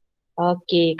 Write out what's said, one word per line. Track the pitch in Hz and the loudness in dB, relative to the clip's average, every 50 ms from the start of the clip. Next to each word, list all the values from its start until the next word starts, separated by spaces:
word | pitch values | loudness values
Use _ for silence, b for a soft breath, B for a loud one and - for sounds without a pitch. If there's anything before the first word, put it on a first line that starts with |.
| _ _ _ _ _ _ _ | _ _ _ _ _ _ _
Okey, | - 175 175 175 180 - - 185 170 170 165 160 170 | -2 -2 -2 -2 -2 -4 0 0 2 2 2 2 2